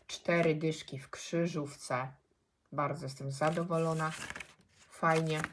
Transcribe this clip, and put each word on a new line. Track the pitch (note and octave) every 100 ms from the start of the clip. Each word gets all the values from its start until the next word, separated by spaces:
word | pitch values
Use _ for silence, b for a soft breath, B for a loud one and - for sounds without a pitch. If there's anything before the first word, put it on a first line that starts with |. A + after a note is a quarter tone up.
| _
Cztery | - - E3+ E3 D#3
dyszki | D#3+ D#3 - C3+
w | -
krzyżówce. | - - E3+ E3+ E3 C#3 - - B2+ C3 - _ _ _ _ _
Bardzo | C#3 C#3+ C#3+ C3+
jestem | - C3+
zadowolona. | C3+ D#3 E3+ E3+ E3 E3 D#3+ D#3+ D#3+ - - - - _ _ -
Fajnie. | - E3 D#3+ D#3+ D#3 D#3+